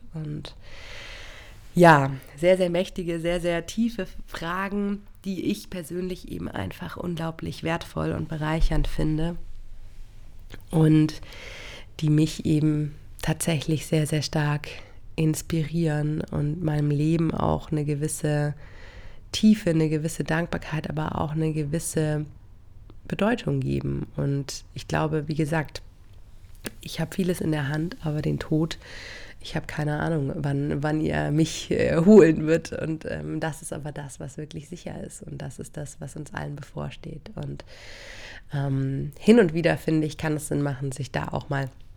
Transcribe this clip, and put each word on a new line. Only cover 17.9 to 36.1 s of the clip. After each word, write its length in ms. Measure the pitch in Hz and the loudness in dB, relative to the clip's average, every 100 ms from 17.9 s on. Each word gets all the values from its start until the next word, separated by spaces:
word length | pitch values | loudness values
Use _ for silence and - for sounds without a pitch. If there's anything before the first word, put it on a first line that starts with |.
| 143 156 - 156 147 147 147 - - - - - - - | 0 -2 0 0 2 0 -2 -10 -16 -16 -14 -14 -14 -8
Tiefe, 400 | - 214 214 175 | 4 6 6 6
eine 180 | 160 156 | 4 4
gewisse 340 | 156 160 - | 2 0 -2
Dankbarkeit, 680 | 147 160 175 165 - 151 - | 0 0 0 -2 -4 -4 -2
aber 300 | 147 156 - | -2 -2 -2
auch 120 | 156 | -2
eine 220 | 156 156 | 0 0
gewisse 720 | 156 147 165 - 160 151 151 151 - - - - - - - - | 0 0 -2 -2 0 2 0 -4 -10 -20 -20 -20 -18 -18 -12 -6
Bedeutung 520 | - 202 240 151 139 | 0 2 2 0 0
geben. 480 | 135 139 139 139 156 - | 2 0 0 -2 -4 -2
Und 480 | 143 139 135 - - | 0 0 -2 -8 -12
ich 140 | - - | -12 -2
glaube, 400 | 156 156 156 147 | 0 2 0 -2
wie 80 | 151 | -2
gesagt, 460 | 151 160 156 - - - - - - - - - - - | 0 0 -2 -8 -16 -20 -20 -20 -18 -18 -18 -14 -14 -12
ich 180 | - - | -8 -4
habe 160 | 160 - | -4 0
vieles 260 | 180 170 | 0 0
in 100 | 160 | 0
der 160 | 151 135 | 0 0
Hand, 300 | 151 170 - | 0 -2 -4
aber 180 | 160 147 | -4 0
den 180 | 151 147 | 0 -2
Tod, 380 | - 156 160 - - - - - - - | 2 2 2 -4 -14 -14 -14 -14 -14 -14
ich 140 | - 156 | -6 -6
habe 120 | - | -4
keine 320 | - 151 147 | -4 -2 0
Ahnung, 320 | 156 160 135 151 | 0 0 0 -2
wann, 460 | 143 139 147 151 | -2 0 0 0
wann 180 | 151 156 | 0 0
er 300 | 156 151 151 | 0 0 2
mich, 380 | 147 160 - - | 4 2 0 -2
äh, 260 | - 123 151 | 2 4 6
holen 500 | 175 214 165 156 151 | 10 12 12 8 4
wird. 240 | 165 - | 2 0
Und, 340 | - 156 156 156 | -4 -4 -4 -4
ähm, 300 | 156 151 156 | -6 -4 -4
das 200 | 160 143 | -4 -6
ist 120 | - | -8
aber 180 | 165 147 | -8 -8
das, 280 | 143 139 - | -10 -10 -10
was 180 | 147 - | -12 -10
wirklich 320 | 151 160 143 | -10 -10 -12
sicher 320 | 175 - 156 | -12 -10 -10
ist. 180 | - - | -12 -12
Und 200 | - 143 | -12 -10
das 180 | 143 - | -10 -10
ist 160 | 156 156 | -12 -10
das, 240 | 143 - | -10 -10
was 160 | 143 | -12